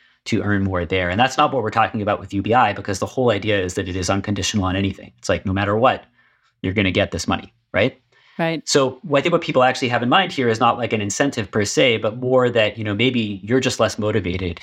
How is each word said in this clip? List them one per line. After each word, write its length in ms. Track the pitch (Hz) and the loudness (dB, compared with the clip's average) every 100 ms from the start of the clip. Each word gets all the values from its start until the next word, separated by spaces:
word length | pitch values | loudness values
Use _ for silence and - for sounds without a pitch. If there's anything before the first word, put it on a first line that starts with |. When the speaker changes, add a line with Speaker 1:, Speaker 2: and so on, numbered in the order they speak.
| _ _ - | _ _ -4
Speaker 1:
to 160 | 110 | -2
earn 220 | 98 101 | 0 0
more 200 | 98 92 | 0 -2
there. 260 | 85 95 87 | -2 -2 0
And 80 | 92 | 0
that's 200 | 135 - | 0 2
not 160 | 151 | 0
what 100 | 131 | 0
we're 60 | 107 | -2
talking 320 | 110 107 117 | 0 0 0
about 180 | 101 - | -2 -4
with 140 | 98 | -4
U 80 | 101 | -4
B 120 | 101 | 2
I, 200 | 117 110 | 4 4
because 260 | 101 - 95 | 0 -6 -4
the 60 | 98 | -4
whole 260 | - 123 | 0 2
idea 320 | 101 104 101 | 2 0 0
is 120 | 92 95 | -2 -4
that 120 | 92 | -4
it 80 | 90 | -4
is 140 | 90 | -2
unconditional 560 | 98 95 98 - 107 92 | -2 -2 -4 -2 0 0
on 100 | 92 | 0
anything. 380 | 98 95 - _ | -2 -4 -14 _
It's 120 | - | -2
like, 160 | 87 - | -2 0
no 80 | |
matter 240 | 95 101 107 | -2 0 2
what, 260 | 123 101 - _ _ _ _ _ | 2 2 -4 _ _ _ _ _
you're 120 | 95 | -4
gonna 180 | 101 98 | 0 0
get 200 | 92 92 | 2 0
this 160 | 82 - | -2 -4
money, 260 | 85 - _ _ | -4 -6 _ _
right? 260 | 90 120 - _ _ _ - | 0 0 -2 _ _ _ -6
Speaker 2:
Right. 300 | 165 160 - | -4 -4 0
Speaker 1:
So 320 | 147 131 127 175 | 2 2 -2 -2
I 80 | 139 | 0
think 100 | 170 | 2
what 100 | 165 | 0
people 220 | - 135 | 2 2
actually 260 | 127 123 123 | 4 2 0
have 120 | 120 | 0
in 80 | 120 | 2
mind 220 | 175 180 | 2 2
here 180 | - 120 | 0 0
is 100 | 110 | 2
not, 180 | 120 117 | 2 2
like, 140 | 117 | -2
an 100 | 113 | -2
incentive 500 | 104 - 143 127 104 | -2 0 0 -2 -4
per 120 | 113 | -2
se, 340 | 101 - 135 110 | 0 2 2 2
but 200 | 110 117 | -2 -4
more 320 | 127 127 123 | 0 2 4
that, 280 | 110 104 113 | 2 0 0
you 60 | |
know, 120 | 104 101 | -4 0
maybe 440 | 123 123 107 98 | 0 0 -2 -4
you're 160 | 101 131 | -2 0
just 200 | 127 - | 0 0
less 200 | 110 - | 0 0
motivated 600 | 104 107 90 87 92 85 | -2 -2 -2 -4 -4 -8